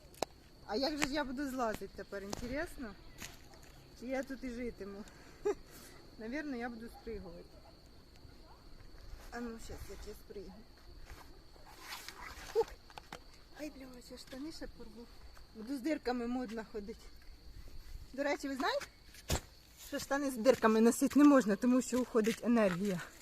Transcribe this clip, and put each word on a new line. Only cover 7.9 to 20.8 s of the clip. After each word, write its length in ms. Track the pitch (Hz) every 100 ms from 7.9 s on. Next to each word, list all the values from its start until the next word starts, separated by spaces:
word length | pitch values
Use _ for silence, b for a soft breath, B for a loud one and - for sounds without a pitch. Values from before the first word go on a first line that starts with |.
| - - - - - - - - - - - - - -
А 100 | 240
ну, 100 | 240 226
щас, 120 | - - -
як 80 | 196 -
я 60 |
спригну. 400 | 214 - 208 180 190 220 - - - - - - - - - - - - - - - - - -
Ух! 120 | 440 - - - - - - - - - -
Ай, 120 | 302 269
бля, 100 | 262 247 -
я 80 | 247
штани 340 | - 254 302
ще 140 | - 262
порву. 400 | - 226 214 240 - - - - 226
Буду 200 | 220 277
з 40 |
дирками 460 | 247 302 - 247 233
модно 380 | 254 240 226 214
ходити. 340 | 220 208 220 - - - - - - - - - - -
До 100 | 254
речі, 260 | 285 339 277
ви 80 | 269
знаєте, 300 | 339 554 - - - - - - - - - - -
що 100 | 277
штани 320 | - 277 285
з 40 |
дирками 460 | 254 220 247 220 220